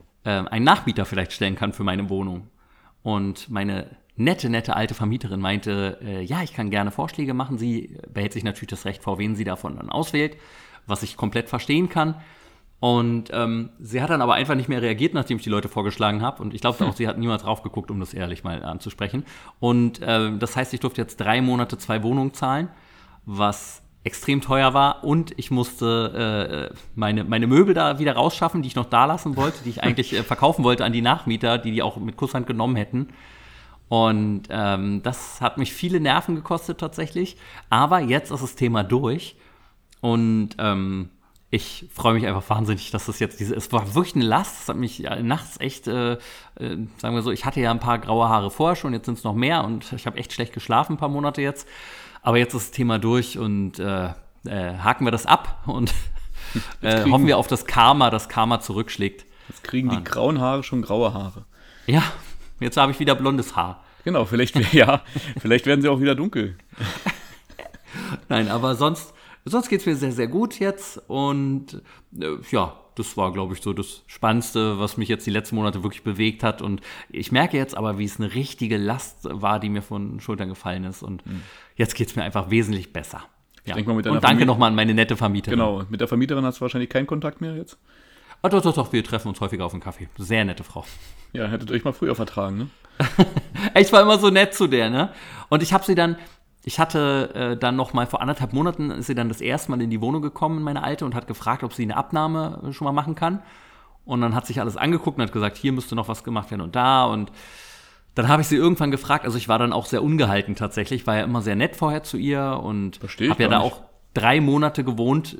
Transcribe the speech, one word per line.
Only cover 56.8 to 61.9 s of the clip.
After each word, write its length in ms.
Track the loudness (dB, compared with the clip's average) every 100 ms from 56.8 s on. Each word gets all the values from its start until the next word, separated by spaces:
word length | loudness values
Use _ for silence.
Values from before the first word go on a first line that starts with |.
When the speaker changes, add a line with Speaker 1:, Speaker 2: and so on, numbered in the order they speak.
Speaker 1:
äh, 200 | 2 4
Speaker 2:
kriegen 100 | 6
Speaker 1:
hoffen 140 | 6 6
wir 100 | 4
auf 100 | 2
das 200 | -2 4
Karma, 420 | 8 8 8 6
dass 200 | 2 -2
Karma 300 | 0 2 0
zurückschlägt. 640 | -2 -4 -4 -2 -4 -4 -14 -20 -20
Speaker 2:
Jetzt 140 | -18
kriegen 260 | -6 -2 0
die 80 | -2
Speaker 1:
Und 80 | -4
Speaker 2:
grauen 340 | 0 0 2
Haare 240 | 0 0
schon 180 | -2 -4
graue 320 | 0 2 2
Haare. 320 | 0 -6 -10 -18 -20 -20 -8
Speaker 1:
Ja, 160 | 2